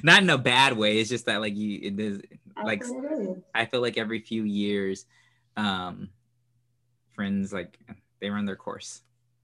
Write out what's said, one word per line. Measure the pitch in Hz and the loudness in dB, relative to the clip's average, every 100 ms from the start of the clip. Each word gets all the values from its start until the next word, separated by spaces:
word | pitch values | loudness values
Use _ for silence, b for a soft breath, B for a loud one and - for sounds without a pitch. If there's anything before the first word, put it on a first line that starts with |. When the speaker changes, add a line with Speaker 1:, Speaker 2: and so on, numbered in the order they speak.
Speaker 1:
Not | 151 190 | 8 8
in | 185 | 8
a | 139 | 4
bad | 123 123 139 117 | 4 6 6 4
way. | 107 107 | 2 2
It's | 110 | 2
just | 120 - | -2 0
that, | 107 | -2
like, | 107 104 | -2 -4
you, | 107 101 | -4 -4
it | 104 101 | -6 -4
is, | 107 98 - - - - | -4 -6 -10 -20 -18 -8
like, | 214 208 | -4 -4
Speaker 2:
Absolutely. | 240 254 285 311 196 185 - | -4 -8 -6 -4 -6 -8 -6
Speaker 1:
I | 110 117 | -4 -2
feel | 127 | -2
like | 120 110 | -2 -2
every | 107 113 | -4 -6
few | - 113 | -6 -4
years, | 107 101 101 101 98 95 - _ _ _ _ - | -2 -2 0 0 -2 -4 -10 _ _ _ _ -4
um, | 104 92 90 92 98 - _ _ _ _ _ _ _ _ _ | -2 -2 -6 -10 -14 -18 _ _ _ _ _ _ _ _ _
friends, | - 101 98 95 | -8 -4 -4 -4
like, | 98 87 _ - 73 _ _ | -6 -10 _ -20 -20 _ _
they | 101 | -6
run | 104 101 | -4 -4
their | 95 | -6
course. | - - - - _ _ _ _ | -10 -12 -14 -18 _ _ _ _